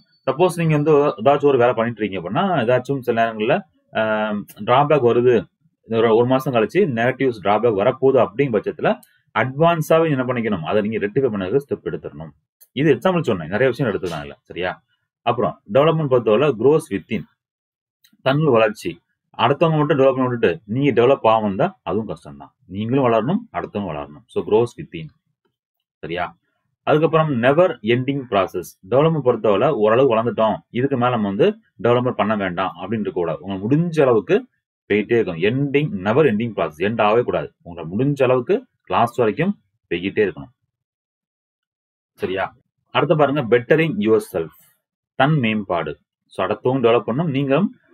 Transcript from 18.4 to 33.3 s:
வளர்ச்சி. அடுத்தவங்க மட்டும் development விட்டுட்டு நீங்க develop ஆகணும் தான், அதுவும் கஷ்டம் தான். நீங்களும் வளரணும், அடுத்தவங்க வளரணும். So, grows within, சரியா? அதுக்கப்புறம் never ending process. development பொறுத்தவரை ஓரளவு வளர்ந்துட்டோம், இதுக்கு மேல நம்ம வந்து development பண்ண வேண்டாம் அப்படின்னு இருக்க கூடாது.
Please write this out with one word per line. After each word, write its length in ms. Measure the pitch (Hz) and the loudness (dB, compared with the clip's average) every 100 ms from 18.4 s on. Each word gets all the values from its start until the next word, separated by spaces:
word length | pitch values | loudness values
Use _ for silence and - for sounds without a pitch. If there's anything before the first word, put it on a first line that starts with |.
| 156 | 2
வளர்ச்சி. 440 | 117 110 107 90 80 _ _ _ - | 2 2 -2 -12 -12 _ _ _ -2
அடுத்தவங்க 400 | 117 139 165 156 | 0 2 2 2
மட்டும் 220 | 147 143 | 0 2
development 300 | 135 131 127 | 2 2 -2
விட்டுட்டு 220 | 120 107 82 101 | 0 -2 -2 -6
நீங்க 240 | 123 143 | -2 0
develop 340 | 117 120 135 113 | 4 4 4 2
ஆகணும் 320 | 113 107 98 | 2 0 -2
தான், 140 | 180 - | -4 -4
அதுவும் 240 | 82 98 104 | -6 -6 -6
கஷ்டம் 300 | 80 78 71 | -12 -16 -20
தான். 140 | 67 _ - | -20 _ -14
நீங்களும் 380 | 98 110 139 123 | -8 -2 0 2
வளரணும், 360 | 113 117 202 - | 2 0 -2 -4
அடுத்தவங்க 360 | 85 85 101 95 | -10 -8 -8 -8
வளரணும். 340 | 73 71 73 _ | -8 -12 -16 _
So, 120 | 104 | -6
grows 280 | 87 104 120 - | 0 0 0 -4
within, 320 | 78 82 78 _ _ _ _ _ _ _ _ _ | -14 -14 -14 _ _ _ _ _ _ _ _ _
சரியா? 220 | 76 87 85 - _ _ _ _ - | -10 -8 -8 -10 _ _ _ _ 0
அதுக்கப்புறம் 440 | 151 156 160 156 123 | 0 2 2 0 0
never 300 | 123 147 180 - 104 | 2 4 2 0 0
ending 360 | 123 127 139 123 | 0 0 -6 -2
process. 400 | 98 90 90 82 - 95 | -2 0 -4 -10 -14 -2
development 360 | 123 160 156 127 | 2 2 2 0
பொறுத்தவரை 420 | 113 110 98 143 | 0 2 2 2
ஓரளவு 360 | 120 107 117 135 | 2 2 4 4
வளர்ந்துட்டோம், 480 | 110 117 110 110 87 - | 2 0 0 0 -2 -6
இதுக்கு 280 | 113 135 131 | -4 -2 0
மேல 140 | 123 | 0
நம்ம 180 | 120 104 | 0 -2
வந்து 180 | 98 185 214 _ - | 0 0 -2 _ -4
development 380 | 113 123 123 107 | 0 2 0 -2
பண்ண 140 | 101 107 | -2 -2
வேண்டாம் 380 | 95 87 92 85 | -4 -4 -6 -6
அப்படின்னு 280 | 95 110 98 | -6 -6 -4
இருக்க 140 | 90 | -4
கூடாது. 200 | 85 | -4